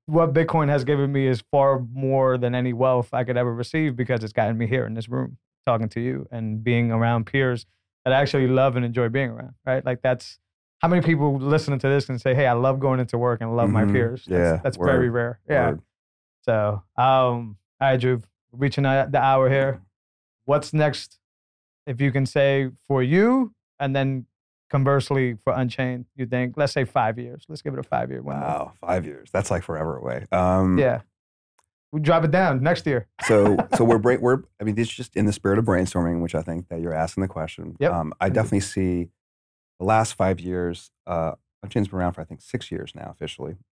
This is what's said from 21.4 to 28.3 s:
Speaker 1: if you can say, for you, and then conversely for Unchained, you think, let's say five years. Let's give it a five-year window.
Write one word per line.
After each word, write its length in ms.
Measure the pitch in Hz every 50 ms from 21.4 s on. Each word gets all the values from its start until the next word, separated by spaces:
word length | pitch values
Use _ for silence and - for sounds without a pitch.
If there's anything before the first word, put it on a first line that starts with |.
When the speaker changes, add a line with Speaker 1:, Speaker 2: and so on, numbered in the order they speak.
| _ _ _ _ _ _ _ _ _
Speaker 1:
if 140 | 151 127 117
you 100 | 143 139
can 140 | 123 139 131
say, 440 | - - 147 139 139 135 139 135 131 - _ _
for 160 | - 139 131
you, 500 | 127 127 160 185 214 240 254 269 247 214 - _ _ _ _ -
and 160 | 143 135 135
then 320 | 139 135 135 135 127 120 - _ _ _ _ _ _ _ _
conversely 680 | - 139 135 139 139 135 - - 143 135 127 123 117 107 _
for 80 | 131
Unchained, 540 | - 131 127 120 - - 131 127 127 123 123 - _
you 100 | 135 127
think, 280 | 117 127 123 123 127 -
let's 160 | 151 147 131
say 120 | - 143 127
five 340 | - - 131 113 110 110 123
years. 260 | 120 120 - - - -
Let's 120 | 156 147
give 100 | - 151 131
it 40 | -
a 20 |
five-year 400 | - - - 60 60 64 65 60
window. 180 | 64 71